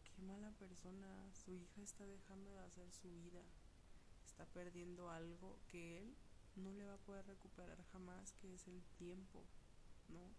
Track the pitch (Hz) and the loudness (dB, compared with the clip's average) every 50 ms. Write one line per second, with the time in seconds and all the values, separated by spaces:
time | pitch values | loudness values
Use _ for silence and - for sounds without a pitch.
0 | - - - 190 190 190 196 202 208 214 214 - 196 185 180 175 - 185 185 196 | -6 -4 -2 0 0 2 2 2 2 0 0 0 -2 -4 -4 -2 0 0 0 0
1 | 196 190 190 190 190 190 - - - - 180 180 175 - - 208 202 202 - - | 0 0 -2 -2 -2 -2 -2 -2 2 4 4 4 4 0 -2 0 0 0 0 0
2 | 202 196 196 196 - - 196 196 196 196 196 190 185 175 - 185 180 180 180 - | 0 0 0 -2 -2 0 0 0 0 0 0 0 0 0 0 -2 -2 -2 -2 -2
3 | - 180 175 170 170 175 175 175 175 175 - - - - - - - - - - | 0 0 0 0 0 0 -2 -2 -2 -4 -4 -4 -6 -6 -8 -8 -6 -4 -4 -4
4 | - - - - - - - - 175 - - 175 180 180 175 175 175 175 180 175 | -4 -4 -6 -4 -4 -6 -2 -2 -2 0 2 4 4 4 4 2 2 2 2 2
5 | 180 175 165 165 165 170 170 170 185 190 - - - - - 175 170 170 170 175 | 2 4 4 4 4 4 2 2 2 0 0 0 -2 0 2 2 4 4 2 2
6 | 202 226 277 - - - - - - - - 190 190 190 196 202 202 202 196 196 | 0 0 -2 -2 -4 -6 -6 -6 -6 -4 0 2 4 4 4 2 2 0 0 0
7 | - - 196 196 196 202 196 185 - 180 - - 180 175 160 175 175 - - 190 | 0 0 2 2 2 0 -2 -2 -4 -4 -2 -2 -2 -2 0 -2 -2 -2 0 0
8 | 185 180 180 185 202 208 - - 202 185 185 175 - 185 180 180 170 - - - | 0 2 0 0 0 -2 -2 0 0 0 0 0 0 0 0 0 0 -2 -2 0
9 | 175 175 180 190 190 - - - - - - - - - - - - - - - | 2 2 2 2 0 0 -2 -4 -4 -2 -2 -4 -4 -4 -6 -6 -4 -4 -4 -4
10 | - - - 170 180 185 - | -2 -2 0 0 0 0 -2